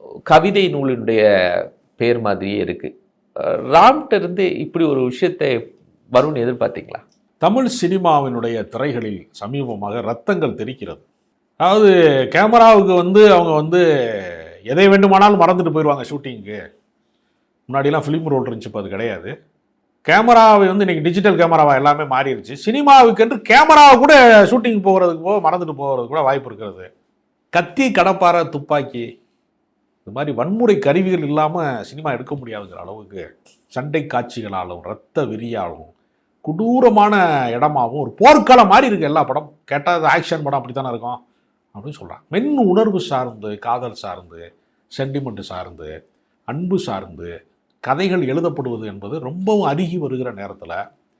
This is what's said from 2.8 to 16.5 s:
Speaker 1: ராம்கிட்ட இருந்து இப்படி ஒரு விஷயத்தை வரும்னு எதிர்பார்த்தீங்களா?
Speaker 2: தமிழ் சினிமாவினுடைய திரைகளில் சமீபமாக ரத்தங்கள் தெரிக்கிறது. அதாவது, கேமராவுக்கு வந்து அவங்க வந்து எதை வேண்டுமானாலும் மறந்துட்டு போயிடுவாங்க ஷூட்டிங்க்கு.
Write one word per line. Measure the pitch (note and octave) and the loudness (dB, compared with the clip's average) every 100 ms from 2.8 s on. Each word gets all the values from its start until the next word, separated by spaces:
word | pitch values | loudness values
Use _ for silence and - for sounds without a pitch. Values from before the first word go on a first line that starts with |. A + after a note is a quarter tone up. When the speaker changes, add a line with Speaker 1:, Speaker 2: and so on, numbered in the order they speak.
| - - _ _ _ - | -14 -18 _ _ _ -8
Speaker 1:
ராம்கிட்ட | C#2+ E2+ B2+ D#3+ A3+ D4+ D4+ | -6 -6 2 4 6 4 -2
இருந்து | G#3 F3 F3+ F#3+ - | -2 -2 -4 -4 -4
இப்படி | D3+ E3 D#3+ | -8 -4 -2
ஒரு | C3+ | -2
விஷயத்தை | B2+ B2 F3+ F3+ C#3+ A#2 - _ _ _ _ | -4 -2 -4 -2 -4 -4 -8 _ _ _ _
வரும்னு | B2 D3+ C#3 A#2+ | 0 0 -2 -4
எதிர்பார்த்தீங்களா? | A#2+ G2+ E2+ - - _ _ _ _ | -4 -6 -6 -16 -20 _ _ _ _
Speaker 2:
தமிழ் | F#3 A#3+ A#3+ - | -2 0 -2 -4
சினிமாவினுடைய | E3+ F#3+ F3 D3 C3+ A#2 A#2 A2+ G2 | -4 -2 0 0 -2 -6 -6 -6 -8
திரைகளில் | A#2 C#3+ A#2+ G#2+ F#2 - - | -8 -6 -6 -8 -12 -16 -16
சமீபமாக | G#2 C#3 B2+ G#2 G2+ A#2 | -12 -10 -10 -10 -10 -8
ரத்தங்கள் | A2+ A#2 - F3+ C#3+ G2+ | -8 -8 -6 -4 -4 -6
தெரிக்கிறது. | A2 C3 G2 - _ _ _ _ _ - | -12 -12 -16 -16 _ _ _ _ _ -4
அதாவது, | F3 G#3 G3+ F3+ D#3+ C3+ B2+ | 0 4 4 6 4 2 0
கேமராவுக்கு | D#3+ G#3+ A#3 A3+ G#3 F#3 F3+ | 0 2 6 6 6 4 0
வந்து | F3 G3+ G#3 | 2 6 6
அவங்க | F3+ E3+ | 6 4
வந்து | D3+ D#3+ F3 E3+ C#3+ A#2 G#2 F2+ E2+ E2 - | 0 0 2 2 2 -2 -6 -10 -14 -18 -16
எதை | G#2 D3+ G3 | -4 2 4
வேண்டுமானாலும் | G3 G3 F#3+ G#3 F#3+ | 4 4 6 6 6
மறந்துட்டு | E3+ F3+ E3+ D#3 | 4 2 -2 0
போயிடுவாங்க | D3+ C#3 A#2+ | 0 -2 -6
ஷூட்டிங்க்கு. | C#3+ C3+ A2+ G2+ | -12 -12 -16 -14